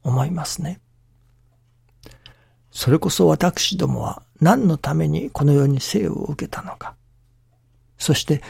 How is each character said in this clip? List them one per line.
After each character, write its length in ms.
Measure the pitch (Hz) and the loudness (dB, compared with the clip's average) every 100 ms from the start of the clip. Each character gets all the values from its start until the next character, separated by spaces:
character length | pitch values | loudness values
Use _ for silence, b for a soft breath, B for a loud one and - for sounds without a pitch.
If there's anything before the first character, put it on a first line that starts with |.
思 220 | - 127 151 | -2 0 0
い 60 | |
ま 140 | 170 147 | -4 -6
す 160 | - | -8
ね。 180 | 160 185 _ _ _ _ _ _ _ _ _ _ _ _ b b b b b b _ | -8 -10 _ _ _ _ _ _ _ _ _ _ _ _ b b b b b b _
そ 180 | - 123 | -4 2
れ 80 | 156 | 2
こ 120 | - | 2
そ 180 | - 165 | 2 4
私 480 | - - - - - | 4 0 0 -4 -2
ど 120 | 67 | -2
も 100 | 60 | -2
は 240 | - - - _ | -6 -10 -16 _
何 300 | 160 254 202 | 4 4 2
の 80 | 156 | 0
た 160 | 139 | -2
め 160 | 151 156 | -2 0
に 200 | 156 143 | -2 -4
こ 120 | - | 0
の 80 | 143 | 4
世 160 | 143 139 | 4 4
に 140 | 135 | 0
生 260 | - 208 196 | -2 -2 -2
を 60 | |
受 320 | - - 143 - | -4 -8 -8 -10
け 40 | |
た 120 | - | -10
の 160 | - - | -14 -14
か。 180 | - - _ _ _ _ _ _ _ _ _ - | -16 -18 _ _ _ _ _ _ _ _ _ -6
そ 160 | - | 0
し 100 | 147 | 0
て 180 | - 147 B | 0 -2 B